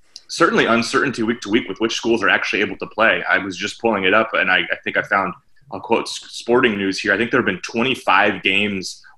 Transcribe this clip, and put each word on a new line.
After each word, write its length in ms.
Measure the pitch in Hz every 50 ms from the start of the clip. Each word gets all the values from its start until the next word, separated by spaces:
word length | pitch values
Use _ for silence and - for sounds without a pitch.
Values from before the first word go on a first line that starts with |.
| _ _ - - -
certainly 380 | - - - 165 - 226 185 131
uncertainty 580 | 101 113 117 117 - - 131 123 143 117 - 110
week 180 | 110 117 117
to 80 | - 101
week 180 | 101 123 -
with 120 | - 95 -
which 160 | 110 113 -
schools 260 | - - 113 117 104
are 80 | 98 90
actually 320 | 98 107 - - - 95
able 160 | 104 98 98
to 100 | - -
play. 360 | 90 - - 110 110 92 90 85
I 120 | - 90 92
was 180 | 92 98 90
just 240 | 85 101 104 - -
pulling 220 | - 117 107 98 95
it 100 | 92 101
up, 180 | 110 110 - -
and 180 | 80 85 95
I, 80 | 92 90
I 160 | 85 - 92 - -
think 140 | 104 -
I 40 | 95
found, 320 | 90 - 104 98 95 92 85 - _ _ - - _ -
I'll 80 | 101 95
quote 240 | - - 113 - -
S-, 220 | - - - - -
Sporting 460 | - - - - 120 120 - 117 104
News 220 | 101 98 98 95 -
here, 140 | - 104 98
I 40 |
think 140 | 98 120 117
there 80 | - 131
have 60 | 110
been 160 | 107 92 87
twenty-five 800 | - - - 113 120 135 135 - - - 92 98 104 107 101 90 -
games 600 | 101 95 101 104 104 98 95 87 - - - - - -